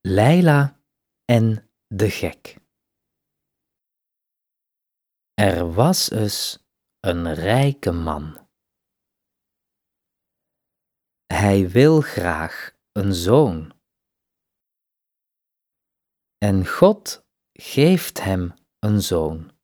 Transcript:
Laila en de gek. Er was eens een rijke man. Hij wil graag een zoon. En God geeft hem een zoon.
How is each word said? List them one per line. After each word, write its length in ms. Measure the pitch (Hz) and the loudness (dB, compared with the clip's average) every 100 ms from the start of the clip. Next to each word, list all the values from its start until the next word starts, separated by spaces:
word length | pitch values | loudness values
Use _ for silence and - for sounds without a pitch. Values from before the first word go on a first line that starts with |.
Laila 800 | 92 95 113 175 170 143 139 _ _ _ _ _ | 0 2 4 4 4 4 0 _ _ _ _ _
en 460 | - 120 113 110 _ _ _ | 0 2 2 -2 _ _ _
de 240 | 98 107 | -2 -2
gek. 460 | - - - - - _ _ _ _ _ _ _ _ _ _ _ _ _ _ _ _ _ _ _ _ _ _ _ _ _ _ _ | -2 -8 -10 -20 -20 _ _ _ _ _ _ _ _ _ _ _ _ _ _ _ _ _ _ _ _ _ _ _ _ _ _ _
Er 380 | - 101 85 85 | 0 0 0 -4
was 380 | 82 139 185 - | 0 2 2 -2
eens 560 | 110 107 - - - _ _ _ _ | -4 -4 -4 -10 -12 _ _ _ _
een 340 | 95 87 85 | -6 -4 -4
rijke 560 | 78 90 120 139 139 - | -6 -2 0 0 -2 -4
man. 580 | 85 82 76 76 76 _ _ _ _ _ _ _ _ _ _ _ _ _ _ _ _ _ _ _ _ _ _ _ _ _ _ _ _ _ | -4 -6 -8 -10 -18 _ _ _ _ _ _ _ _ _ _ _ _ _ _ _ _ _ _ _ _ _ _ _ _ _ _ _ _ _
Hij 420 | 82 101 98 92 | 0 2 2 2
wil 320 | 98 143 160 | 4 6 4
graag 760 | 139 - 90 78 82 - - _ _ | 0 -4 -4 -4 -8 -10 -18 _ _
een 220 | - 98 | -6 -4
zoon. 640 | 90 87 127 139 82 80 _ _ _ _ _ _ _ _ _ _ _ _ _ _ _ _ _ _ _ _ _ _ _ _ _ _ _ | -2 2 2 2 -2 -12 _ _ _ _ _ _ _ _ _ _ _ _ _ _ _ _ _ _ _ _ _ _ _ _ _ _ _
En 280 | 104 98 90 | 0 0 -2
God 600 | - 185 214 - - _ _ _ | 4 4 4 -8 -16 _ _ _
geeft 680 | - - - 151 180 - - | -20 -8 2 2 2 -2 -8
hem 340 | - 95 87 - _ _ | -4 -4 -4 -10 _ _
een 240 | 107 104 | -2 0
zoon. 560 | 98 87 80 80 82 _ | 0 -2 -2 -6 -14 _